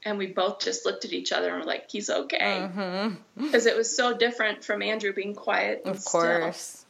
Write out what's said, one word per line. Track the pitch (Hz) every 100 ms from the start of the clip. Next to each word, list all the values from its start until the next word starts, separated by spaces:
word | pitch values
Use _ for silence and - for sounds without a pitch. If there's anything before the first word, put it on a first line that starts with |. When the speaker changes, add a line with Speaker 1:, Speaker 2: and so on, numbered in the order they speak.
Speaker 1:
and | 214 202
we | 190
both | 185 190 196
just | - -
looked | - -
at | -
each | 175 -
other | 160 175
and | 175
were | 160
like, | - -
"He's | 208 202
okay." | 156 285 - 202 190 190
Speaker 2:
Mm-hmm. | 185 185 185 220 175 - - 294
Speaker 1:
'Cause | 240 220
it | 220
was | 226 -
so | 247 233
different | 233 233 214 208
from | - 208
Andrew | 202 220 202
being | 196 196
quiet | 208 - 190 202 214
and | 190
Speaker 2:
Of | 190
Speaker 1:
still. | - 170
Speaker 2:
course, | 170 170 165 - - -